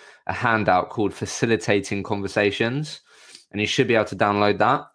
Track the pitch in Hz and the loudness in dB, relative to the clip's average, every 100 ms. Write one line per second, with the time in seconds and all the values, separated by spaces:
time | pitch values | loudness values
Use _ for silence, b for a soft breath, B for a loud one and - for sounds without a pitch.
0 | B B - 92 120 110 98 90 87 - | B B -10 -4 0 2 2 2 0 -2
1 | 101 - 104 - 120 110 - 104 95 101 | -4 -4 -8 -2 0 0 2 0 0 -6
2 | 95 101 98 - 104 101 117 135 151 - | -4 -6 -2 0 0 2 -2 -2 -6 -12
3 | B B B B _ 104 104 - 123 113 | B B B B _ -4 -2 0 2 2
4 | 107 95 107 101 104 98 107 139 - | 0 0 2 4 2 2 2 0 -4